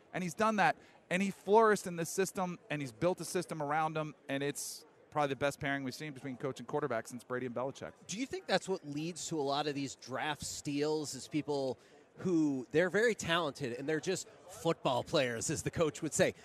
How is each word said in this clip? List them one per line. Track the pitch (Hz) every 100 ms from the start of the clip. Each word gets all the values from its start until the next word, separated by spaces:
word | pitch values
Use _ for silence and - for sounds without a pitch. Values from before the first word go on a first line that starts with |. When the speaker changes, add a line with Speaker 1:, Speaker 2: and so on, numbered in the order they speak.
| -
Speaker 1:
And | 170
he's | 180
done | - 220 208
that. | 160 - - - -
And | 180
he | 196
flourished | - 190 214 220 196 185
in |
this | 170 165
system, | - 190 196 180 170 -
and | 151
he's | 135
built | 110 175 180
a |
system | 160 185 - 160
around | 143 156 156
him, | 156 151 - -
and | 139
it's | 143 - - - - - -
probably | 151 143
the | 127
best | 143 -
pairing | 143 139
we've | 131
seen | - 156
between | 131 139
coach | 123 135 131
and | 120
quarterback | 147 143 113 -
since | 120
Brady | - 123
and | 127
Belichick. | 120 135 - 78 - -
Speaker 2:
Do | 202
you |
think | 269 370
that's | 349 190 185
what | 185
leads | 147 147 165 170 -
to | 160
a |
lot | 135 139 151
of |
these | 139 135
draft | - 120 123 147 143
steals, | - - 151 143 151 156 143
is | 127 -
people | 151 147 139 131 - - - _ -
who, | 185 165 151 131 117
they're | 156 180
very | 202 233
talented | 202 - 170 151 - 131
and | 120 139
they're | 156
just | 180 175 - - -
football | - 165 160 147 120
players, | - 160 123 113 -
as | 147
the | 147
coach | - 156 -
would | 156
say, | - 143 -